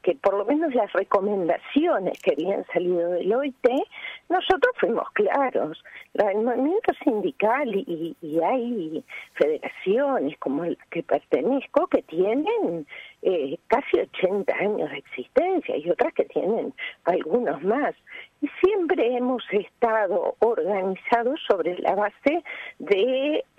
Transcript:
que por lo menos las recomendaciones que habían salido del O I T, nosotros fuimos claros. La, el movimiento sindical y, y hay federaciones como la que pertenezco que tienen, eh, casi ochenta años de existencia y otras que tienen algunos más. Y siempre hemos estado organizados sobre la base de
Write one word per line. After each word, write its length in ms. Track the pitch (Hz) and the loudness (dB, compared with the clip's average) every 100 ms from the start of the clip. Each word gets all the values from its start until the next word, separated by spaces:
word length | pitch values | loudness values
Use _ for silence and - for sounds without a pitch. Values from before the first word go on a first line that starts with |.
que 140 | - | 0
por 240 | 170 202 196 | 0 0 0
lo 60 | 202 | 0
menos 260 | 294 320 | 0 2
las 160 | 247 208 | 0 0
recomendaciones 1300 | 170 202 202 190 202 165 170 - - 339 254 180 - | -2 0 0 2 0 0 0 0 0 2 0 -2 -2
que 100 | - | 0
habían 320 | 143 170 196 - | 0 0 -2 -2
salido 380 | 175 180 180 170 | -2 0 0 0
del 220 | 180 180 | 0 0
O 100 | 233 | 0
I 60 | 285 | -2
T, 180 | 254 247 262 403 - - - _ | 0 2 2 -2 -8 -14 -16 _
nosotros 440 | 370 - 381 494 508 | -2 2 2 2 2
fuimos 320 | - 240 - | 0 0 -2
claros. 720 | - 208 - 277 - 139 160 - - - | 0 0 2 0 0 -4 -6 -16 -20 -14
La, 160 | - 208 | -2 0
el 80 | 196 | 2
movimiento 540 | 226 240 269 392 - - | 0 0 2 2 0 0
sindical 720 | - 214 185 - 208 247 285 | 0 0 -2 0 0 2 0
y, 420 | 196 - 165 165 151 | -2 -4 -6 -6 -10
y 180 | 160 156 | -4 0
hay 640 | 165 254 233 240 156 156 - - - | 2 0 -2 -4 -6 -8 -10 -18 -16
federaciones 1040 | - 147 151 - - - 214 285 254 143 - | 0 0 0 -6 -8 0 2 2 0 -2 -4
como 260 | - 139 | -4 -4
la 120 | 170 143 - | -4 -6 -8
que 120 | 170 | -10
pertenezco 840 | - 151 _ 151 143 269 - - 339 | -6 -8 _ 0 2 0 0 0 2
que 140 | - | -2
tienen, 840 | - 160 185 240 311 466 311 170 147 - - - | -2 0 0 2 0 0 0 -4 -8 -16 -20 -4
eh, 360 | - 180 139 - _ | -2 0 -2 -6 _
casi 320 | 226 - - | -2 2 0
ochenta 580 | - - 180 202 190 - | 0 -2 0 0 0 0
años 320 | 185 214 156 | 0 0 -4
de 100 | - | -6
existencia 760 | - - 127 - 349 381 - - | -12 -12 0 2 2 0 -2 -4
y 140 | 156 | -2
otras 240 | 175 294 | 0 0
que 100 | - | -2
tienen 480 | - - 160 214 147 - - - | -2 -2 0 -2 -4 -8 -14 -8
algunos 580 | - 175 156 208 220 139 | -2 -2 0 0 0 -2
más. 300 | 165 247 254 - _ - - _ | 0 0 0 -4 _ -20 -20 _
Y 80 | 285 - | -6 2
siempre 520 | 370 415 330 370 240 247 | 2 2 0 2 2 0
hemos 260 | 247 254 - | 0 -2 -2
estado 840 | 202 196 _ 233 220 202 185 - - | -2 -2 _ 0 2 2 0 -2 2
organizados 1000 | 226 233 160 202 190 190 - 233 233 302 - | 2 2 0 0 -2 -4 0 2 2 -2 0
sobre 300 | 196 160 180 | 0 2 -2
la 160 | - 190 | 0 0
base 480 | 208 - - 330 - - - - | 0 0 0 0 -4 -14 -14 -14
de 680 | 160 196 233 262 277 302 - | 0 2 4 2 0 -2 -4